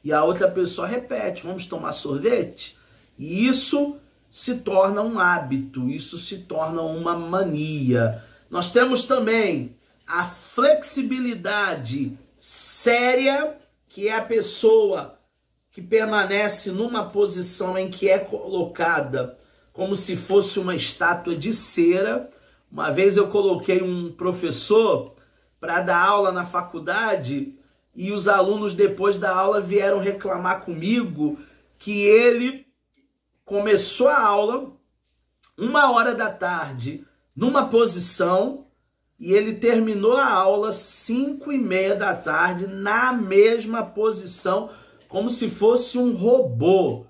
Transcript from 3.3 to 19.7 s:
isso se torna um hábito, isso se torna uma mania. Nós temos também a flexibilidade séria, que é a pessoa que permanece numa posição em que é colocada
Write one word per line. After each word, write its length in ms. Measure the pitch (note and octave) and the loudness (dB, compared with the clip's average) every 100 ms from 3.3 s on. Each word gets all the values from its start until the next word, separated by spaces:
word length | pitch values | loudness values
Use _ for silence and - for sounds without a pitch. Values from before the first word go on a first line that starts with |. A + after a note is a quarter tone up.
| F3+ B3 | 0 2
isso 540 | C4 - C#4+ C#4+ - _ _ _ | 2 0 0 -2 -4 _ _ _
se 280 | - - A#3+ | -10 -6 -6
torna 420 | G#3 F#3+ G3 G#3 | 0 2 2 2
um 180 | A3+ G#3+ | -2 0
hábito, 720 | F3+ E3+ C3 C3+ C3+ C3 B2+ | 2 0 -2 -4 -4 -6 -4
isso 300 | D3+ - F3 | -6 -10 -12
se 200 | - F#3+ | -12 -12
torna 420 | - D#3 D#3+ E3 | -8 -6 -4 -4
uma 340 | D#3+ D#3+ E3+ E3+ | -6 -4 -4 -4
mania. 1080 | E3 F#3 F#3 D3+ D#3 D3+ B2+ A#2+ A2+ A2+ - _ _ | -4 -2 -2 -2 -4 -2 2 2 2 -2 -14 _ _
Nós 220 | F3 F3 | -6 0
temos 320 | A#3+ B3+ B3 | 2 2 0
também 720 | - B3+ A3 A3+ G3+ D3 A#2+ - _ _ - | 0 0 2 2 2 -2 -8 -16 _ _ -8
a 180 | E3+ | -6
flexibilidade 1900 | F3+ - - - C#4 D4+ - C4+ A3+ B3+ B3 G3+ G3+ G#3 G3 D#3+ A2+ C#3 C3 - _ _ | -6 -10 -8 2 4 4 0 -6 -4 -4 -4 -4 -4 -2 -2 -4 -6 -6 -6 -8 _ _
séria, 1200 | - - - - A#3+ A#3+ B3 B3+ C4+ C#4 D4+ - _ _ _ | -12 -8 -6 0 2 4 4 4 2 0 -2 -8 _ _ _
que 180 | - G#3 | -6 -2
é 80 | A3 | -2
a 60 | |
pessoa 1000 | A3 A3+ - - A3 A3 G#3 D#3 - - _ _ _ _ _ | -2 -2 -2 2 6 6 4 0 -6 -18 _ _ _ _ _
que 100 | - | -20
permanece 880 | F3+ A3 G#3+ G#3+ F#3+ G3+ G#3 - G3+ | 0 0 2 0 0 0 0 -2 -6
numa 380 | F#3 A#3 A3+ F#3 | -4 -4 -4 -4
posição 680 | G3+ G3+ F3+ F3 - F#3 F#3 | 0 0 0 -8 -6 -4 -4
em 120 | F#3 | -6
que 200 | - F#3+ | -2 2
é 100 | G3 | 2
colocada 1160 | - G#3 F3+ F#3 E3+ - E3+ D3 C3 C3 B2 - _ _ _ | 0 -10 -6 -4 -4 -2 0 0 -2 -4 -6 -10 _ _ _